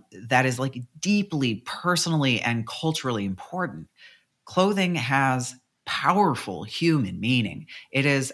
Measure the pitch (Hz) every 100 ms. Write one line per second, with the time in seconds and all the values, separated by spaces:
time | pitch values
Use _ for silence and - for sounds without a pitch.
0 | _ 95 113 127 131 123 135 123 123 156
1 | 185 208 202 151 131 104 - - 175 170
2 | 170 160 135 117 117 117 110 - 160 160
3 | 131 113 101 92 - 185 180 78 - _
4 | - - _ _ - - 190 202 180 165
5 | 120 139 135 127 120 - _ _ - -
6 | 147 185 196 117 - 85 107 - 165 156
7 | 98 90 110 127 101 - - - - 135
8 | 143 139 131